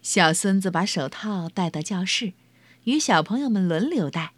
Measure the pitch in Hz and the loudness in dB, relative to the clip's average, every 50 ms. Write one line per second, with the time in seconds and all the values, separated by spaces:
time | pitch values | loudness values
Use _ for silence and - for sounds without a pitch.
0 | _ - - 202 175 160 160 - - 202 196 196 190 190 180 170 180 175 - 175 | _ 0 2 4 6 6 4 4 2 2 2 2 2 0 0 0 -2 0 -2 -2
1 | 139 135 - - - 214 208 190 165 165 - - 180 165 - 190 160 - 208 180 | -4 -4 -6 -8 -8 -6 -6 -6 -6 -6 -4 -2 -4 -2 -2 -4 -6 -4 -4 -4
2 | 185 185 - - 254 190 - _ _ _ _ _ _ _ - _ _ 226 262 311 | -2 -2 -2 -2 -2 -4 -8 _ _ _ _ _ _ _ -20 _ _ 0 0 0
3 | 294 - 208 160 156 - 208 254 285 269 220 202 185 175 165 156 208 294 349 277 | 2 4 2 2 2 2 -2 -2 0 0 0 2 2 2 2 2 0 0 0 0
4 | 170 139 139 170 160 - _ | -2 -2 -2 -6 -8 -8 _